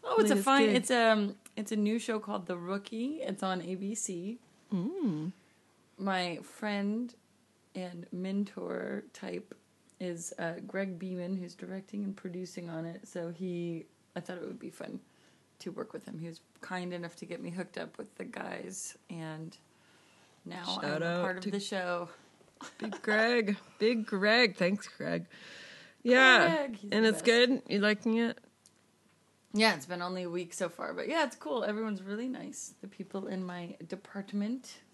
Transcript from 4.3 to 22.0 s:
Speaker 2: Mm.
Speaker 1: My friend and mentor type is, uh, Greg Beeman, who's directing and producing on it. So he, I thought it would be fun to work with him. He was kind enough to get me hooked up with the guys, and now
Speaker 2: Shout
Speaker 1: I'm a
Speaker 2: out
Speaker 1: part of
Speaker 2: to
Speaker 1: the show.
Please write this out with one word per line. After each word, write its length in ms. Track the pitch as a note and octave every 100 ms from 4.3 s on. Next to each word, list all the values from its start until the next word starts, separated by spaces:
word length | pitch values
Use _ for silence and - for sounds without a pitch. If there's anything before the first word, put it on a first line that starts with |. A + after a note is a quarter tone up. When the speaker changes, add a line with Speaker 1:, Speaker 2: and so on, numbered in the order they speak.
| A#3+ _ _ _
Speaker 2:
Mm. 600 | F#3+ F#3+ F#4+ C#4+ D#3 D#3+ - _ _ _ _ _ -
Speaker 1:
My 400 | G3 F#3 F3+ E3
friend 720 | - - G#3+ G3+ G3+ G#3+ B3 - _ _ _ _ _
and 320 | - F3+ F3 E3+
mentor 920 | F3+ F#3 G3 G3+ - F3+ F#3 G3 G3+ -
type 420 | - F#3+ F3+ - - _ _ _ _
is, 320 | F#3 E3+ E3+ -
uh, 160 | E3+ E3+ G3
Greg 320 | F#3+ G3 F3
Beeman, 380 | F#3+ F#3 F3 F#3+
who's 180 | F3
directing 480 | - F3+ F#3+ F#3+ G3+
and 120 | G3+ G3
producing 520 | F#3+ F3 F3+ - E3+
on 160 | E3
it. 220 | E3 E3+ -
So 240 | F3+ E3+
he, 560 | E3+ F#3 F3 E3+ E3 - _ _ -
I 40 |
thought 180 | E3+ F3+
it 80 | E3
would 120 | -
be 120 | -
fun 300 | - - - - _ _ _ _ _
to 100 | -
work 220 | - -
with 120 | D#3
him. 140 | - D#3+
He 80 | E3+
was 140 | E3 _ _
kind 320 | - F#3 F3
enough 220 | F3 E3+ -
to 100 | -
get 140 | F3
me 100 | -
hooked 280 | F3 - -
up 180 | - -
with 180 | - _
the 80 |
guys, 720 | - - - - - F#3+ - - _
and 480 | E3+ D#3+ D#3 D#3+ - _ _ _ _ _ _ _ _
now 200 | - E3+
Speaker 2:
Shout 200 | F3+ -
Speaker 1:
I'm 180 | D3 D3+
a 40 | E3
Speaker 2:
out 160 | E3+
Speaker 1:
part 140 | F3+ F#3
of 60 |
Speaker 2:
to 60 | G3
Speaker 1:
the 80 | G3+
show. 480 | G3 G3 F3+ F3